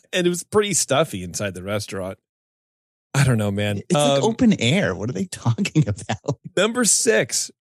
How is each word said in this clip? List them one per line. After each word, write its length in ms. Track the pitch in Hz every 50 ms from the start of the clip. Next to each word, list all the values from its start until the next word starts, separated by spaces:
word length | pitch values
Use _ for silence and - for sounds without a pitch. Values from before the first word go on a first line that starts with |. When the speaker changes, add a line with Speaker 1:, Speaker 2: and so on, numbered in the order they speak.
| _ _
Speaker 1:
and 140 | - 185 175
it 40 | 175
was 140 | 175 170 -
pretty 300 | - - 214 208 202 185
stuffy 500 | - - - 131 143 160 156 - 95 90
inside 300 | 87 82 - 104 98 85
the 100 | 90 90
restaurant. 540 | 98 107 107 - - 104 95 90 95 95 - _ _ _ _ _ _ _ _ _ _ _ _ _ _ _ _ _ _ -
I 100 | 139 139
don't 140 | 131 123 107
know, 120 | 104 101
man. 280 | 101 104 104 104 101 101
Speaker 2:
It's 140 | - - -
like 280 | 147 147 143 139 139
Speaker 1:
Um, 20 | 139
Speaker 2:
open 340 | 226 220 - 262 220 175 -
air. 340 | 117 120 156 202 160 90 90
What 160 | 82 104 123
are 20 |
they 120 | 151 190 196
<laughs> 60 | -
talking 520 | - - - 123 113 - 202 - - 156 - -
about? 500 | 104 - - - 110 - - - 127 - - - -
Speaker 1:
Number 280 | 175 196 226 233 247 240
six, 680 | 190 - - - 233 214 214 143 - - - - - - _